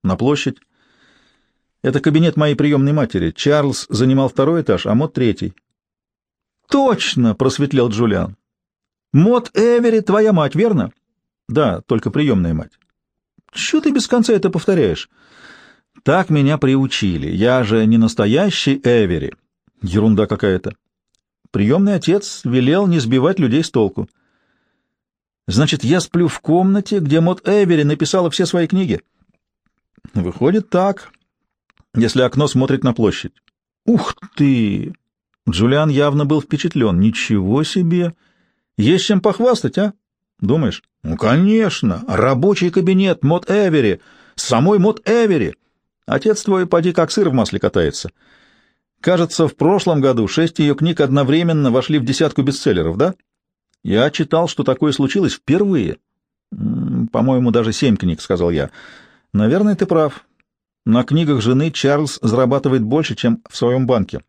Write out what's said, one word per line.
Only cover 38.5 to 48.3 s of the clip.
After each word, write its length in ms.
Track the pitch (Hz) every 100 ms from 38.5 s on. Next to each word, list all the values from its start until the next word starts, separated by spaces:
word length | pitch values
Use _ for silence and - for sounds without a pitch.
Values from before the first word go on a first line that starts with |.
| _ _ -
Есть 300 | 107 185 -
чем 140 | 202
похвастать, 580 | 208 190 240 233 - -
а? 160 | 202 - _ _ _ _
Думаешь?» 420 | 95 147 127 - _ _
«Ну, 140 | - 80
конечно! 880 | 110 135 190 220 214 - 120 85 262
Рабочий 640 | - 117 127 180 202 175
кабинет 540 | 170 180 190 196 165
Мот 260 | 139 175 -
Эвери! 500 | 202 196 156 110 87 _ _ _
Самой 440 | - - 117 160 208
Мот 220 | 190 220 -
Эвери!» 480 | 233 226 170 90 - _ _ _ _ -
«Отец 360 | 131 214 208
твой, 240 | - 190 180
поди, 260 | 170 170
как 180 | 175 160
сыр 200 | - 185
в 20 |
масле 240 | 131 101 98
катается. 520 | 95 101 78 - - _ _